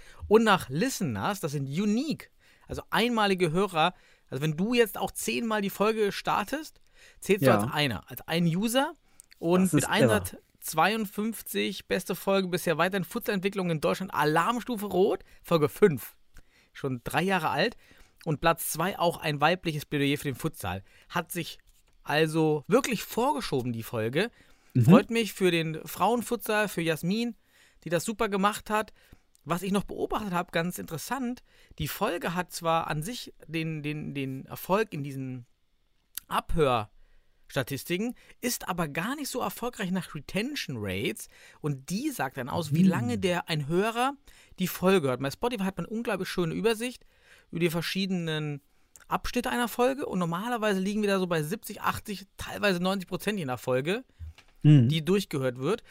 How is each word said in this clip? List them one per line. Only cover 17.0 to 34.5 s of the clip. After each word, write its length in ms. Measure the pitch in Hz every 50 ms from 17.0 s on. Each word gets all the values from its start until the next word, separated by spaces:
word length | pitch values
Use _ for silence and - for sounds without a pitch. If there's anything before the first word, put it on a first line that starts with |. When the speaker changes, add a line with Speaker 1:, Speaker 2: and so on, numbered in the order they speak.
| -
Speaker 1:
drei 180 | - - 147
Jahre 260 | 175 190 190 180 160 -
alt. 300 | - 143 190 240 - - - - - - - _ _ _ -
Und 160 | 170 151 -
Platz 280 | - 165 160 - - -
zwei, 280 | - 151 165 196 - -
auch 180 | 170 175 170
ein 240 | - - 156 147 143
weibliches 460 | 147 160 185 185 - 170 151 147 -
Plädoyer 320 | - 151 139 143 139 143 143
für 100 | - 143
den 60 | 123
Futsal. 500 | - - 156 - - - 92 90 98 - - - - - -
Hat 240 | - 175 165 -
sich 260 | - 175 160 - - - _ _ _ _ _ _ _ _
also 640 | - - 139 156 165 160 156 165 156 156 151 151 -
wirklich 380 | - 190 269 - 294 220 - -
vorgeschoben, 680 | - - 214 240 285 302 262 - - 151 131 117 123
die 100 | 117 113
Folge. 480 | 110 - - 113 107 117 131 165 214 240 _ _ - - - _ _ _ -
Speaker 2:
Mhm. 100 | 127 113
Speaker 1:
Freut 260 | 135 185 202 196 -
mich 220 | 226 233 220 190
für 180 | - - 190 180
den 300 | 170 165 160 160 156 - -
Frauenfutsal, 840 | 156 - - 180 208 240 240 208 - 240 220 - - 214 214 214 196
für 140 | - 180
Jasmin, 520 | 170 160 160 - - 170 202 226 240 240 - _ _ _ _ _ - _ _ _ -
die 40 | 160
das 160 | 170 160 -
super 240 | 233 214 - 233 202
gemacht 400 | 202 196 196 208 214 - - -
hat. 240 | 214 214 214 - - _ _ - - _ _ _ _ _ -
Was 180 | 143 170 180
ich 100 | 185 190
noch 120 | 196 202 -
beobachtet 500 | - - - - - 359 226 214 196 180
habe, 160 | 170 175 -
ganz 260 | - 170 165 180 - -
interessant, 640 | 185 - 165 143 - - 247 277 247 233 254 - _ _ _ _ - _ - -
die 100 | 151 135
Folge 460 | - - 196 247 339 311 - 196 170
hat 180 | 180 175 -
zwar 360 | - - 170 165 165 165 - -
an 140 | 151 151
sich 300 | 151 220 254 - - - - - -
den, 360 | - 156 165 160 160 160 151
den, 300 | 143 147 151 151 - 151
den 320 | 139 143 135 135 131 135 -
Erfolg 480 | -